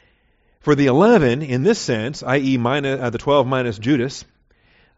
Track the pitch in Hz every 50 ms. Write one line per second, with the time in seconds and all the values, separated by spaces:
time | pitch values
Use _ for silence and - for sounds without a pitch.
0 | _ _ _ _ _ _ _ _ _ _ _ _ - 151 147 139 143 135 123 147
1 | 196 226 247 202 151 123 117 139 156 139 123 127 135 196 233 - - - 127 110
2 | 107 127 147 - - 120 131 147 135 135 131 123 117 120 135 147 139 135 135 135
3 | 131 120 110 113 - 147 143 147 127 127 135 131 127 120 104 101 107 120 151 127
4 | 117 135 - - - _ _ _ _ _ _ _ _ _ _ _ _ _ _